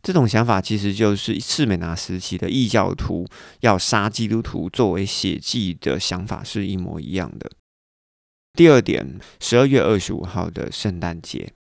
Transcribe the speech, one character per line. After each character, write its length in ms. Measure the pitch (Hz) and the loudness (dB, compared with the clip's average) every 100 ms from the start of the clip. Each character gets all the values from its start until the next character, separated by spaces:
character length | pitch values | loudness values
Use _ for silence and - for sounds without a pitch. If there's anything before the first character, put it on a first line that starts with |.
这 120 | - | 4
种 120 | 185 117 | 4 4
想 200 | 110 120 | 4 4
法 160 | 98 | 2
其 160 | - 107 | 0 -2
实 160 | 101 | -2
就 200 | 98 107 | 2 2
是 240 | 101 - 82 | 2 -2 -6
士 240 | - - 131 | -4 -2 0
美 100 | 92 | 0
拿 180 | 82 | -2
时 240 | 87 - 92 | -6 -6 -8
期 160 | - 90 | -6 -6
的 120 | - | -2
异 200 | 135 117 | 0 2
教 240 | 110 92 | 2 2
徒 340 | - - 87 90 - - _ | -2 -4 -4 -6 -14 -20 _
要 180 | 117 95 | 2 2
杀 320 | - 110 104 | 2 0 0
基 200 | 104 110 | -2 -2
督 120 | 113 | -2
徒 280 | - - 85 | -4 -6 -6
作 220 | - 107 | 0 0
为 140 | 85 98 | 2 -4
血 320 | - 95 76 | -4 -4 -4
祭 360 | - 127 95 | -4 -4 -4
的 260 | 80 - 67 | -4 -4 -2
想 260 | - 90 104 | -4 -6 -8
法 160 | 95 | -8
是 240 | - 110 95 | -6 -6 -4
一 120 | 95 | -4
模 240 | 87 82 | -6 -8
一 140 | 71 92 | -6 -6
样 220 | 73 - | -6 -10
的。 140 | - - _ _ _ _ _ _ _ _ _ | -16 -18 _ _ _ _ _ _ _ _ _
第 160 | - 170 | 6 8
二 120 | 135 | 8
点， 380 | - 69 65 - - _ | 4 -4 -6 -12 -18 _
十 160 | - 120 | 2 4
二 80 | 135 | 6
月 160 | 135 | 4
二 180 | 76 104 | 4 2
十 140 | - | 0
五 100 | 92 | -6
号 260 | 90 90 85 | -6 -6 -6
的 220 | 85 - | -8 -10
圣 300 | - 104 90 | -6 -6 -4
诞 200 | 85 82 | -6 -8
节 300 | - - 50 _ | -10 -12 -12 _